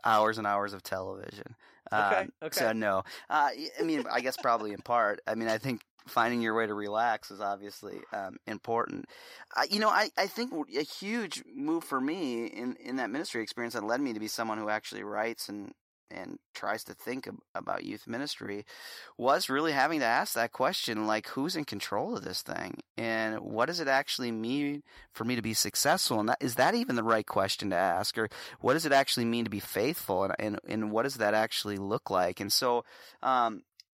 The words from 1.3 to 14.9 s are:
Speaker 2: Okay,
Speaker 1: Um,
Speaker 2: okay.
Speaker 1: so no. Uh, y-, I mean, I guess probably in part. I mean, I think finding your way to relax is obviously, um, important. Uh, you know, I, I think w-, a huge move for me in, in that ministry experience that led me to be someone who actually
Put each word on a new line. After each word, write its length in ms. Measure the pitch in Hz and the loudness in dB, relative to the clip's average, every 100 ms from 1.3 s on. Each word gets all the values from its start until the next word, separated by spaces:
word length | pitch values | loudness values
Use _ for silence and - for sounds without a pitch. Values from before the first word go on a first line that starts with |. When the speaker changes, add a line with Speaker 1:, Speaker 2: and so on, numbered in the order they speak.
| 101 - - - _ - | -12 -16 -18 -20 _ -2
Speaker 2:
Okay, 300 | 107 101 - | 2 4 4
Speaker 1:
Um, 80 | - - | 0 -6
Speaker 2:
okay. 180 | 156 - | -4 0
Speaker 1:
so 120 | 117 | 2
no. 320 | 113 107 95 - - - | 2 2 2 0 -8 -2
Uh, 180 | 151 143 113 | 2 2 0
y-, 140 | 156 - | -8 -4
I 20 | |
mean, 200 | 165 147 - | 0 0 0
I 100 | 123 | 0
guess 160 | 127 - | 0 0
probably 360 | 127 117 107 | 2 2 0
in 100 | 98 | -6
part. 400 | - 120 104 104 - | 0 4 4 2 -2
I 80 | |
mean, 140 | 110 113 | -2 0
I 80 | 110 | 0
think 240 | 135 117 - _ - | 0 -4 -8 _ -4
finding 360 | 120 113 120 | 2 2 2
your 120 | 113 | 2
way 120 | 113 110 | 2 0
to 80 | |
relax 560 | 104 104 107 117 107 - | -2 -2 0 0 0 -4
is 100 | 98 | -6
obviously, 600 | 101 98 101 - 101 95 - | -4 -4 -8 -14 -12 -12 -8
um, 240 | 101 95 98 - | -8 -8 -10 -10
important. 600 | 107 - 113 - - - - - - - - | -8 -2 0 0 -4 -10 -16 -20 -20 -6 -2
Uh, 60 | 147 | 0
you 100 | 208 | 2
know, 80 | 214 | 4
I, 220 | 185 214 - | 4 2 0
I 80 | 196 | -2
think 240 | 226 247 | -2 -4
w-, 280 | 165 143 117 | -4 -4 -2
a 40 | |
huge 600 | 151 - 196 233 190 - - | -4 -6 -4 -2 -4 -8 -10
move 300 | 135 147 165 | -6 -2 -2
for 160 | - 135 | 0 0
me 440 | 135 185 139 117 117 | 0 -2 -2 -2 -4
in, 300 | 107 123 - | -4 -6 -6
in 120 | 123 131 | -6 -4
that 120 | 110 | -2
ministry 340 | 135 170 117 | -4 -4 -4
experience 300 | 107 - 117 | -4 -6 -6
that 120 | 117 | -4
led 180 | 104 123 | 0 0
me 100 | 139 | 0
to 80 | 107 | -4
be 80 | 107 | -4
someone 300 | - 113 107 | -4 -4 -2
who 100 | 107 | -2
actually 340 | 107 - | -4 -4